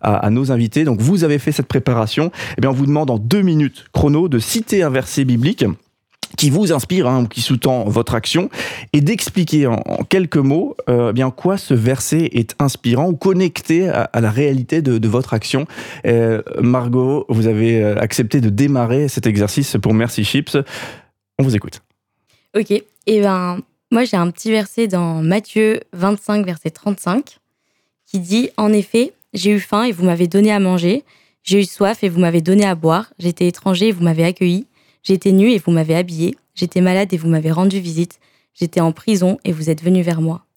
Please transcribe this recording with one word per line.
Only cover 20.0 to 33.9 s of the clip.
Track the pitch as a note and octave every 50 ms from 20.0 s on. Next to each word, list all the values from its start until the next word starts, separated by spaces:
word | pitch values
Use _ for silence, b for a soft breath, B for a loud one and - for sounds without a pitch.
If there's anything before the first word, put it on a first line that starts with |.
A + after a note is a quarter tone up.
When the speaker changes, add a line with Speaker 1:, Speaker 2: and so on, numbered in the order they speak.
| A2+ A#2 - - G#2+
Speaker 1:
Chips. | - - C#3 D3 - - C#3+ C3+ B B B B B B B B B B _ _ _ _
On | - C#3
vous | C3+ A#2
écoute. | G#2 - - - - _ _ _ _ _ _ _ _ _ _ _ _ _ _ -
Speaker 2:
Ok. | G#3+ A3 -
Eh | G3+ G#3 G#3 _ _ _ _ - A3 G#3+
ben, | G3+ G3+ F#3+ F#3 F3+ F3+ F3+ F3 - _ _ _ _ _
moi, | A#3+ A3+ B3
j'ai | A#3+ -
un | F#3 E3+ F3
petit | E3+ - - A3
verset | A3 A3 G3+ G3 - - A3+
dans | G#3 F#3 F3+ F3 E3 D#3+ D#3+
Matthieu | D#3+ E3 F#3+ G#3+ G#3 - - G#3+ A3 G#3+ A3 - - _
vingt-cinq, | - F3+ F3 G3 G#3 G3+ - - G#3 G#3 G3+
verset | F3+ E3+ D#3+ _ D#3+
trente-cinq, | - - _ G#3 G3+ - - F3+ F#3 B3 C#4+ - - _ _ _ _ _ _ _ _ _ _ _ _ _ _ _
qui | - G3
dit, « | F3 F3 G3 A3+ B3+ - _
En | - G#3+ G#3
effet, | G#3+ G#3 F#3+ - - A3+ B3 E4+ - _ _ _ -
j'ai | F#3 F3 G3+
eu | G#3 G3+
faim | F#3 - - G#3 A#3
et | B3
vous | G#3 E3+ F3+
m'avez | F3+ E3+ E3+ F3+ E3+
donné | E3+ G3 G#3 G#3+ G#3
à | G3+
manger. | G3 F#3 F#3 F3+ E3+ F3 G3+ C#4+ - b b b b b b b b
J'ai | - F#3 G3+
eu | G3
soif | F3+ - - G3+ G3 A3+ - -
et | F#3+
vous | E3 F3
m'avez | F3+ E3+ E3 E3+
donné | D#3+ E3+ F#3+ G#3 G3+
à | G3 F#3
boire. | E3 D#3+ D#3+ D#3+ F#3 A3 - _ _
J'étais | F3 F3 E3+ - F3+
étranger | F3+ F3 - - G3 F#3 F3 G3+
et | A3+